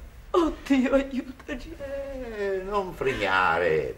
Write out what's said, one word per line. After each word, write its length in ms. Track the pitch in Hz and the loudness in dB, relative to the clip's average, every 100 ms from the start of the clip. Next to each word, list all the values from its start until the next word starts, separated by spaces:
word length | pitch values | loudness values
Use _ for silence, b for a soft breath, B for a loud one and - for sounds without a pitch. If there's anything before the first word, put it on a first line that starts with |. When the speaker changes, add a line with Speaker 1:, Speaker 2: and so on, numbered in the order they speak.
| - - - | -14 -16 0
Speaker 1:
oddio, 640 | 370 320 - - 277 254 | 2 2 0 2 2 4
aiutaci. 840 | 269 269 247 - - - 285 320 - | 4 2 -4 -6 -12 -10 -10 -10 -12
Speaker 2:
Eh, 840 | 277 277 277 269 240 214 202 190 | -8 -8 -8 -8 -8 -4 -2 -2
non 300 | 185 208 185 | -2 -2 -2
frignare. 1000 | - 135 120 98 95 90 82 87 78 65 | -2 -2 0 2 4 4 4 4 2 0